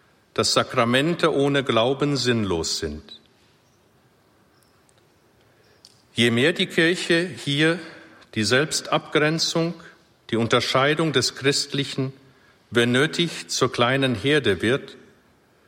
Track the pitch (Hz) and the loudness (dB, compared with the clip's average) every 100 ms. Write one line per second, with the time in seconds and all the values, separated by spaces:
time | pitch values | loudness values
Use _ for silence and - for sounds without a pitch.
0 | _ _ _ - 107 127 113 131 117 127 | _ _ _ -2 0 0 0 0 2 2
1 | 156 170 165 139 139 139 - 113 120 135 | 0 0 0 2 2 0 0 2 2 0
2 | 147 135 123 117 98 85 80 - 78 76 | 0 0 0 0 0 -2 -4 -6 -6 -10
3 | - - _ _ _ _ _ _ _ _ | -16 -20 _ _ _ _ _ _ _ _
4 | _ _ _ _ _ _ _ _ _ _ | _ _ _ _ _ _ _ _ _ _
5 | _ _ _ _ _ _ _ _ - _ | _ _ _ _ _ _ _ _ -20 _
6 | _ - 117 117 147 180 185 - 165 180 | _ 0 2 4 2 0 -2 2 2 0
7 | - 170 180 113 143 143 160 180 - - | 0 0 -2 -6 -4 0 0 0 -8 -20
8 | - - - 113 101 127 160 - - 156 | -20 -20 -8 -4 2 2 2 -4 -4 -4
9 | - 151 151 160 - 170 165 170 - - | -2 0 0 0 -2 -2 -2 -6 -16 -20
10 | _ _ - 110 113 123 - 131 139 156 | _ _ -4 -2 2 2 2 2 2 0
11 | 160 127 - - 139 139 - 143 139 - | 0 0 -2 -2 -2 -2 -2 -6 -4 -6
12 | 131 - - _ _ _ _ 117 120 127 | -6 -10 -20 _ _ _ _ 0 2 2
13 | 151 170 170 - - - 127 - - 135 | 2 0 -4 -6 -8 -2 -2 2 0 2
14 | 131 107 135 151 113 92 107 135 - - | 0 0 0 2 2 0 0 -2 -4 -20
15 | - _ _ _ _ _ | -20 _ _ _ _ _